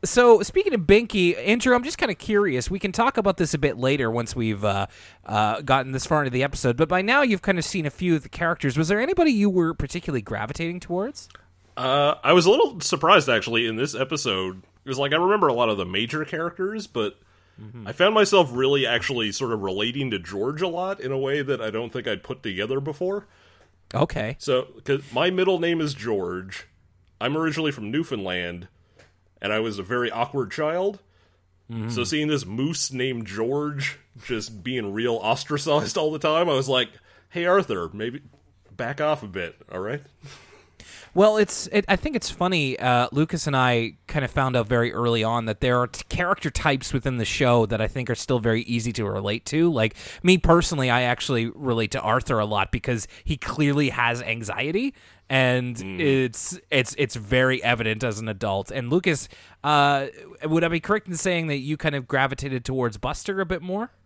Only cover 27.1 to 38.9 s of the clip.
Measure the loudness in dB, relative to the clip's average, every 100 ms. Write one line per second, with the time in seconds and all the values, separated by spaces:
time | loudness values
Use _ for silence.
27.1 | _ -4 0 -2 -2 -4 -4 -4 -4 -4
28.1 | -6 -4 -4 -4 -8 -14 _ _ _ -20
29.1 | _ _ _ -4 -2 -2 -6 -4 -2 -2
30.1 | -2 -4 -4 -6 -4 -4 0 -2 -4 _
31.1 | _ _ _ _ _ _ -8 -4 -4 -2
32.1 | -2 0 -2 -2 -4 -4 -2 -4 -2 -4
33.1 | -4 -8 -4 -2 -2 -2 -4 -6 -8 _
34.1 | -20 -6 -6 -6 -10 -6 -4 -4 -2 -2
35.1 | 0 0 -2 -2 -4 2 0 2 -2 -2
36.1 | 0 0 2 2 2 2 2 0 -6 _
37.1 | -20 _ -4 2 2 2 -2 -4 -6 -8
38.1 | -8 -18 _ _ _ _ -10 -8